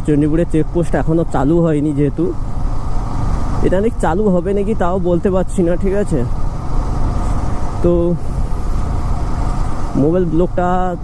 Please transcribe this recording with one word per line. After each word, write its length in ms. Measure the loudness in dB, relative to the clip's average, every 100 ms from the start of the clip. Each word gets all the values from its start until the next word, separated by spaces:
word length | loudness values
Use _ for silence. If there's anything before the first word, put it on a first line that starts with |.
| 0
চণ্ডীপুরের 400 | 2 2 2 2
চেকপোস্ট, 400 | 0 0 0 0 0
এখনও 220 | 2 0 0 0
চালু 200 | 2 2 2
হয়নি 260 | 2 0 0
যেহেতু। 260 | 0 0 -2 -2 -2 -2 0 0 0 0 -2 -2 0 0 0 2 2
এটা 120 | 2
নাকি 140 | 0 0
চালু 200 | 0 2 2 2
হবে 160 | 0 0
নাকি 160 | 0 0
তাও 120 | 0 0 0
বলতে 200 | 0 2 0
পারছি 240 | 0 0 0
না, 60 | 0
ঠিক 120 | 0 0
আছে? 160 | 0 0 0 0 0 -2 -2 0 0 0 0 0 0 0 0 0 0 0
তো 80 | 0 2 0 -2 -2 -2 -2 -2 -2 -2 -2 -2 -2 -2 -2 -2 -2 -2 -2 -2 -2 0
মোবাইল 240 | 0 0 0
ব্লগটা 340 | 0 0 0 0 0 -2 -4